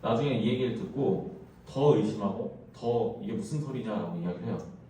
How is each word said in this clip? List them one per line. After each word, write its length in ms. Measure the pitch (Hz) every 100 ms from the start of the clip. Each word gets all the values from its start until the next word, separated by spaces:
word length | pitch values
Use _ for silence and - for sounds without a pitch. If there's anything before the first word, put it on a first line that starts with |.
나중에 280 | 127 117 143 117
이 80 | 107
얘기를 280 | 127 123 -
듣고 600 | - 139 139 180 - - - - -
더 300 | - 147 110
의심하고 600 | 104 - 101 92 - - -
더 440 | - 117 120 - -
"이게 100 | 101
무슨 280 | - - 151
소리냐"라고 560 | 135 127 113 104 85 85
이야기를 280 | 87 - 113
해요. 120 | 92 - -